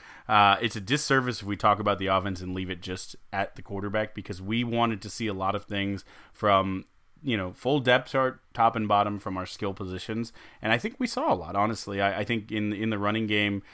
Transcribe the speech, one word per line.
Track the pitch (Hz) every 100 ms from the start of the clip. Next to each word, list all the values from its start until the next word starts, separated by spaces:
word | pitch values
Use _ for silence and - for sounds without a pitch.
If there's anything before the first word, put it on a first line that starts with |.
| - - -
uh, | 107 101 98
it's | 117 113
a |
disservice | 95 143 - 135 127 110
if | 98
we | 101
talk | 107 101
about | 104 95
the | 95
offense | 95 98 90
and | 92
leave | 92 92
it | 90
just | 95 90 - - -
at | 95 101 -
the |
quarterback, | 92 98 101 107 107
because | - 101 95
we | 95 117 120
wanted | 117 117 107
to | 104
see | - 113
a |
lot | 95 95 101
of |
things | - 101 98 98 - - -
from, | - 104 98 95 92 - _ _ -
you | 147 110
know, | 92
full | 92 123 147
depth | 123 127 127
chart, | 135 131 - _
top | - 113 113
and | 107
bottom, | 101 104 101
from | 101 92
our | 90
skill | - 101
positions. | 92 95 92 - 110 117 - - -
And | 110
I | 117
think | 220 -
we | 247
saw | - 311
a | 95
lot, | 82 95
honestly. | 107 110 - 98
I, | 98 92
I |
think | 107 117 107
in, | 107 104
in | 101 113
the | 104
running | 101 110 110
game, | 104 104 101 -